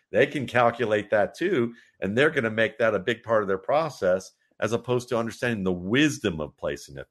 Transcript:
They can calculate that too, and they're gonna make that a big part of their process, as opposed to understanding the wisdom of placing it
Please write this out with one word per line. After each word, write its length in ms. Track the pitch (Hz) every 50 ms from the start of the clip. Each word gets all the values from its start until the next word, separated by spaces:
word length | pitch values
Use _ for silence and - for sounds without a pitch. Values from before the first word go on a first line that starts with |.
| _ _
They 160 | - 104 139 143
can 180 | 147 151 123
calculate 640 | 139 - 123 120 117 113 - 123 107 107 107 101 -
that 260 | 113 107 101 95 -
too, 380 | - 165 196 190 135 120 117 117 - - _ _ _
and 160 | - 95 104
they're 140 | 120 147 -
gonna 220 | - 143 117 110
make 260 | 110 113 113 104 - -
that 160 | 117 110 107
a 60 | 95
big 240 | 90 120 113 110 -
part 180 | 110 113 110
of 60 | 104 95
their 100 | 95 92
process, 720 | - - 131 151 165 151 - - 101 90 92 95 - - - _ _ _ _ -
as 140 | - 110 113
opposed 360 | 117 - - 123 123 123 -
to 80 | 123 113
understanding 460 | 117 113 101 - 127 123 117 104 92
the 80 | 92
wisdom 680 | 90 87 87 95 113 135 151 151 135 - - 101 82 78
of 160 | 76 71 - _
placing 400 | - 76 71 71 - - 69 67
it 100 | 67 -